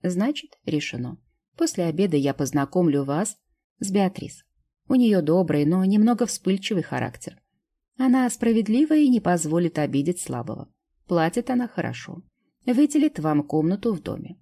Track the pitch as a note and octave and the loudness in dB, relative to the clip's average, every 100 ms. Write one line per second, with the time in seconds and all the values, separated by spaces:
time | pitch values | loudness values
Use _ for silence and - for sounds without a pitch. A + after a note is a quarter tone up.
0 | - F3+ A3+ D4+ - _ - D3+ - B2 | -2 -2 -2 -2 -10 _ -6 -4 -4 -8
1 | B2 - _ _ _ - E4 - E3+ D#3+ | -10 -10 _ _ _ -4 -4 -2 -2 0
2 | G3+ D3+ C#3 C3+ C3+ D3 C#3 F#3 F3+ C#3+ | 0 2 0 -2 -2 -2 -2 2 2 2
3 | C#3 D3 G3+ - _ _ _ _ G3 G3 | 0 -2 -4 -8 _ _ _ _ -4 0
4 | F#3+ - - - _ _ _ _ _ C4 | 0 -2 -14 -16 _ _ _ _ _ 2
5 | A#3+ G3 D3+ E3+ F3 D3 D3 F3+ F#3 G#3 | 4 4 2 2 2 2 2 2 2 4
6 | A3 A#3 A#3+ - - G3 G3 F#3+ D3+ B2+ | 4 2 -2 -4 -2 -2 -2 -4 -4 -4
7 | B2 - - - _ _ _ _ _ _ | -6 -8 -18 -18 _ _ _ _ _ _
8 | B3+ B3+ B3+ - A#3 A3+ G3+ A3+ D4+ D#4 | 2 2 2 0 0 2 2 2 4 4
9 | D4 A#3+ - F3 D3+ E3 E3+ D#3 C#3+ C3+ | 4 4 2 0 0 0 0 0 -2 0
10 | C#3+ F3 - B2+ C#3 - - _ _ _ | -2 -4 -6 -8 -8 -12 -14 _ _ _
11 | _ E3+ D#3+ A#3+ A#3+ B3 A#3+ - B2 A#2+ | _ 0 0 -2 -2 -2 -2 -6 -6 -8
12 | - - - _ _ _ - B3 D4 D4+ | -14 -18 -20 _ _ _ -2 2 2 2
13 | D4+ - D#3 D3+ D3 D#3 D#3+ G3 A#3 F#3+ | 0 0 0 0 0 0 0 0 -2 -4
14 | - - - - | -6 -10 -12 -16